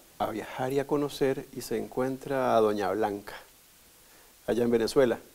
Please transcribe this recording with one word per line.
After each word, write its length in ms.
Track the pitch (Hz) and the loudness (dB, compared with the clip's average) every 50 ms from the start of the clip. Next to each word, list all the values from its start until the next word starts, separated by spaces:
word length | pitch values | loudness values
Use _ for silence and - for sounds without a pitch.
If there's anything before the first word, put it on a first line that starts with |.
| - - - - | -14 -16 -8 -6
a 100 | 104 101 | -4 -4
viajar 400 | 110 107 92 - - - 127 127 | -4 -6 -8 -8 -8 -6 -4 -2
y 60 | 139 139 | -2 -2
a 60 | 135 | 0
conocer 600 | 139 151 143 147 139 - - 143 131 135 - - - - | 0 0 0 0 -2 -2 0 0 0 0 -2 -6 -10 -12
y 60 | 117 | -12
se 160 | - - 120 | -8 -4 -4
encuentra 800 | 110 104 104 - 123 127 135 131 127 - 143 139 135 127 123 117 | -4 -4 -4 -4 -2 -2 -2 -2 -6 -6 -4 -2 0 2 4 4
a 60 | 113 | 6
Doña 300 | 110 107 104 104 101 90 | 6 4 4 2 0 0
Blanca, 420 | 95 107 110 104 101 101 104 - - - - - - - - - - - - - - - - - - - - - - - - | 0 0 0 0 -2 -4 -8 -12 -16 -16 -18 -20 -20 -20 -20 -20 -20 -20 -20 -20 -20 -20 -20 -20 -20 -20 -20 -20 -20 -12 -4
allá 180 | - 113 113 120 | -2 0 0 2
en 60 | 120 | 2
Venezuela, 480 | 120 113 113 104 - 147 135 117 104 - - - | 4 2 2 2 4 4 4 4 2 -2 -6 -16